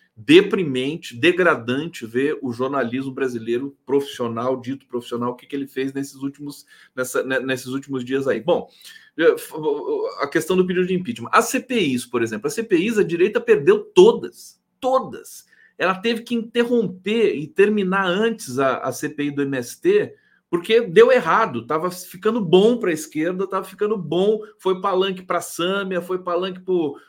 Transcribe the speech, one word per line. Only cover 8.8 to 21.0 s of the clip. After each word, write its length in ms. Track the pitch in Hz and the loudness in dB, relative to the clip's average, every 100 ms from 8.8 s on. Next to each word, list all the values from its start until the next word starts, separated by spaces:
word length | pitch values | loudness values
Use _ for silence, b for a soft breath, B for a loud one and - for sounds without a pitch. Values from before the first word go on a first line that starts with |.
| B B B - | B B B 2
é, 140 | 160 | 4
f-, 200 | - - 156 156 143 135 143 113 - | 4 -2 -6 -4 -2 -2 -4 -4 -4
a 80 | 143 | -2
questão 280 | 170 - 185 | -2 0 2
do 80 | |
pedido 220 | 180 180 180 | 2 0 0
de 80 | |
impeachment. 360 | 180 180 117 117 | -2 -4 -8 0
As 140 | 208 220 | 2 2
C 120 | 254 | -2
P 180 | - 240 | -2 -2
Is, 260 | 156 123 - | 0 -2 -2
por 160 | 120 | -2
exemplo, 240 | 113 107 147 | -2 -4 -6
as 80 | |
C 80 | - | -4
P 140 | 220 170 | 0 2
Is, 220 | 208 208 | 2 2
a 40 | |
direita 380 | 165 170 202 233 | 2 2 2 2
perdeu 400 | 233 214 147 214 | 2 2 4 2
todas, 800 | - - 208 214 - - - _ _ _ | 4 8 8 6 -2 -16 -20 _ _ _
todas. 640 | 254 262 190 101 - - - b b b | 0 0 -2 -12 -16 -20 -20 b b b
Ela 200 | 175 185 | -2 0
teve 260 | 226 220 | -2 -2
que 140 | - 233 | -4 -6
interromper 960 | 226 240 240 240 196 - 202 226 196 | -2 -2 0 0 0 -4 -4 0 0
e 140 | 127 147 | 0 -4
terminar 580 | - 208 214 185 196 190 | 2 2 2 0 0 0
antes 540 | 185 226 220 - 127 | 0 0 -4 -6 -2
a, 180 | 135 123 | 0 0
a 140 | 131 | -4
C 160 | 123 147 | -6 -6
P 160 | 151 | -4
I 60 | 147 | -4
do 100 | 143 | -2
M 140 | 139 135 | -2 -4
S 240 | 120 - | -6 -4
T, 340 | 175 208 139 b b b b | 2 2 0 b b b b
porque 340 | 175 170 226 | -4 2 2
deu 280 | 196 170 | 4 6